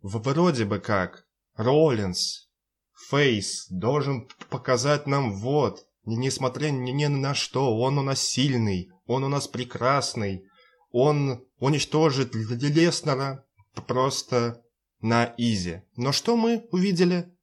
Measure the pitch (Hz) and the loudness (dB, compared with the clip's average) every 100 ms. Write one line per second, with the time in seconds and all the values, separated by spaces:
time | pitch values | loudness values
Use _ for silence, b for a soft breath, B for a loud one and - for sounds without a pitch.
0 | 98 110 110 139 180 135 107 101 - 104 | -6 -4 -2 2 2 2 0 -2 0 0
1 | 90 - _ _ _ - 113 147 156 120 | 0 -6 _ _ _ -2 2 4 4 2
2 | 98 90 - - _ _ _ _ _ _ | -2 -4 -6 -8 _ _ _ _ _ _
3 | - 139 143 110 98 - - 92 107 147 | -4 2 2 2 -4 -10 -10 -4 -2 0
4 | 139 131 - - - 139 131 123 135 147 | -2 -4 -8 -20 -10 -8 -2 0 2 0
5 | 143 139 127 98 117 147 117 - _ _ | 0 0 0 -4 -2 0 0 -2 _ _
6 | - 113 135 131 131 135 151 139 127 139 | -6 -2 -2 -2 -4 -2 -4 -2 -2 -2
7 | 147 139 139 143 - 127 135 110 127 143 | 0 0 0 -2 -2 0 0 2 2 2
8 | 135 135 - - 139 127 107 95 90 _ | 0 -2 -2 0 2 2 0 -2 -6 _
9 | - 123 135 143 135 - 123 - 120 139 | -4 -2 0 -2 -4 -8 -8 -2 2 2
10 | - 120 101 92 b b b b b 120 | 0 -4 -4 -6 b b b b b 2
11 | 147 147 139 120 - _ 127 147 - 151 | 4 4 0 -4 -10 _ 0 0 0 2
12 | 160 131 123 113 107 120 143 147 170 165 | 2 2 -2 -2 -4 -2 0 4 4 2
13 | 151 131 139 135 _ _ _ - - 123 | -2 -2 -4 -8 _ _ _ -14 -4 0
14 | 131 131 - 123 120 117 _ _ _ _ | 0 -2 -2 0 0 -4 _ _ _ _
15 | 113 117 120 - 117 107 90 85 _ - | 0 2 2 0 0 0 -4 -8 _ -4
16 | 127 139 - 233 226 233 226 185 196 175 | -2 -2 0 2 2 0 -2 0 0 2
17 | 180 180 175 _ | 2 2 -4 _